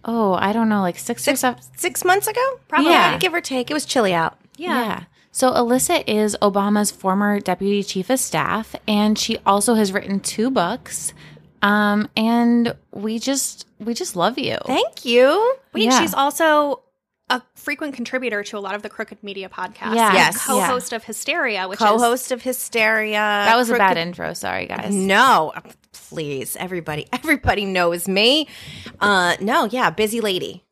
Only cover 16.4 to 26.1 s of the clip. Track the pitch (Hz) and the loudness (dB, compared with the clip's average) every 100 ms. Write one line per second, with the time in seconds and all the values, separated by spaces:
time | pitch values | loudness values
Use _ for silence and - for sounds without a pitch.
16.4 | 320 302 294 262 _ _ _ _ _ 254 | 4 4 2 -4 _ _ _ _ _ -6
17.4 | _ - - 285 302 269 233 262 247 208 | _ -12 -8 -6 -8 -8 -6 -6 -4 -6
18.4 | 202 208 196 208 214 - 214 208 202 196 | -8 -10 -8 -10 -10 -12 -14 -12 -10 -10
19.4 | 190 - 185 - 196 226 220 190 156 220 | -10 -10 -12 -10 -4 2 4 6 4 2
20.4 | - 254 175 254 - 226 - 214 - 330 | -2 0 0 -2 -4 -10 -10 -10 -4 -2
21.4 | 269 202 185 208 214 226 240 247 - 247 | -2 -2 -6 0 2 4 2 0 -4 -6
22.4 | 254 247 - 233 220 220 214 208 214 208 | -4 -6 -4 0 2 0 -2 -2 0 2
23.4 | 208 233 233 240 190 175 170 175 160 175 | 4 4 2 4 4 2 -4 -6 -8 -6
24.4 | 92 92 90 - - 202 190 196 262 196 | -6 -6 -6 -8 -4 -2 2 4 6 4
25.4 | 156 - - - _ - - | 2 -6 -18 -20 _ -20 -14